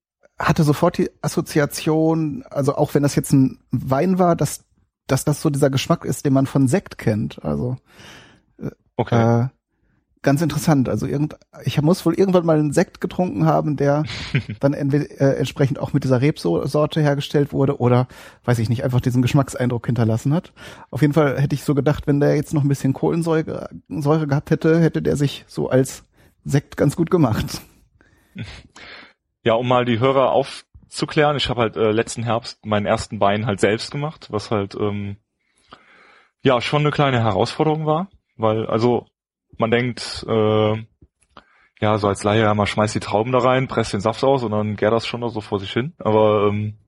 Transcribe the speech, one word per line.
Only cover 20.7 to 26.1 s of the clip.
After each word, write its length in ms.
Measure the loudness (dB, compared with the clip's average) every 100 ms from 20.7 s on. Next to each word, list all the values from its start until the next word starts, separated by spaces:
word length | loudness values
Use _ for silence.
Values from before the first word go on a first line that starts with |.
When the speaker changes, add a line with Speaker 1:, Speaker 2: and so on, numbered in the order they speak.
| -20 -14
Speaker 1:
Auf 80 | 0
jeden 120 | 2
Fall 260 | 4 2 2
hätte 160 | -2 -2
ich 80 |
so 100 | -2
gedacht, 320 | 0 0 0 0
wenn 140 | 2
der 160 | 2 2
jetzt 180 | 0
noch 80 | 0
ein 60 | 0
bisschen 240 | 0 0
Kohlensäure, 800 | 0 -2 -2 0 -2 -2 -8 -12 -16 -12
Säure 400 | -4 0 0 2
gehabt 240 | -2 0
hätte, 260 | 0 4 4
hätte 240 | 4 2
der 140 | -2 0
sich 280 | 0 -2 -10
so 200 | -8 0
als 360 | 2 2 -4 -20